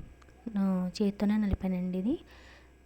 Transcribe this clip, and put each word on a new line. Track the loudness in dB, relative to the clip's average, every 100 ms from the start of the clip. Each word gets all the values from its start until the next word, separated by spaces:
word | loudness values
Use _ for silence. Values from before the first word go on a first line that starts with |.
| -12 -18 -20 -14 -6 0
ఆ, | 2 2 0 0
చేత్తోనే | 0 2 2 2
నలిపానండి | 2 0 -2 -2 -2 -2
ఇది. | 0 -2 -6 -20 -20 -20 -20 -20